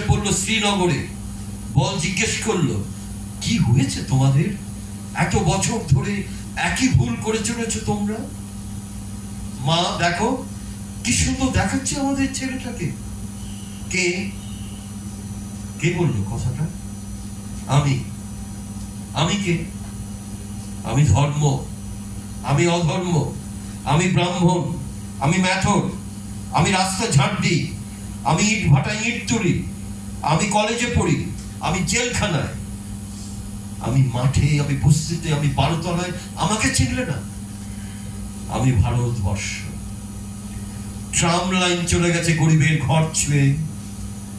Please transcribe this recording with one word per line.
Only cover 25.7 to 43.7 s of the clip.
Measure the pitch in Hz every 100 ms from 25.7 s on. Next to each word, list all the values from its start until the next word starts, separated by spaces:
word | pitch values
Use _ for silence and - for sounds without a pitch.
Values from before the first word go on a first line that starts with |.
| 185 - - - - - - -
আমি | - 180
রাস্তা | 185 190 - 226
ঝাড় | 139 - -
দিই, | - 165 - - - - - -
আমি | - 165
ইট | 208 220 -
ভাটায় | 143 214 214 226
ইট | - -
তুলি, | 226 180 - - - - - - -
আমি | - 156 -
কলেজে | 208 214 240 240 240
পড়ি, | 180 143 - - - -
আমি | 147 180 165
জেলখানায়, | 233 240 - 202 151 - - - - - - - - - - - - - -
আমি | - 135 131
মাঠে, | 117 131 - 147 147
আমি | 143 139
বস্তিতে, | 143 - - 165 170
আমি | 143 147
বারোতলায়, | - 160 160 180 170 175 - - -
আমাকে | 160 214 262 -
চিনলে | 254 254 254
না?" | - - - - - - - - - - - - - -
"আমি | - 127
ভারতবর্ষ।" | 127 120 120 120 - 98 101 - - - - - - - - - - - - - - - - - -
ট্রাম | 170 180 185
লাইন | 185 180 175 165
চলে | 175 170
গেছে | 165 165
গরিবের | 151 160 156 143 151
ঘর | - 160 156
ছুঁয়ে, | - 143 147 139 147 156